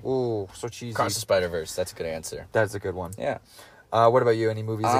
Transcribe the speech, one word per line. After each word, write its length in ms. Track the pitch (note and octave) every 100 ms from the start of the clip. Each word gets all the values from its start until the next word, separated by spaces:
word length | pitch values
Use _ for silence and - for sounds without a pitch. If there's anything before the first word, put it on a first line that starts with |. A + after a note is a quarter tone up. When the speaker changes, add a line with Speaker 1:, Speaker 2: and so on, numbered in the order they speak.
| A#2+
Speaker 1:
ooh, 420 | C3 A#2+ A2 F#2+ -
so 140 | A#2
cheesy. 220 | - A#2+
Speaker 2:
Across 220 | A2 A2+ G2+
the 40 |
Spider-Verse. 560 | G#2+ G2 F2 E2+ D#2+ -
That's 160 | F2+
a 40 | -
good 120 | E2
answer. 400 | D#2+ - D2+ F#2
Speaker 1:
That's 200 | A2+ G2+
a 60 | G#2
good 160 | G2 F2+
one. 160 | F2 G2
Speaker 2:
Yeah. 220 | C#3+ - _ - - - -
Speaker 1:
Uh, 180 | A2+ A#2
what 120 | B2+
about 140 | A#2+ A2+
you? 120 | A2+
Any 140 | A2
movies 220 | A2 G#2+
ex- 80 | A2+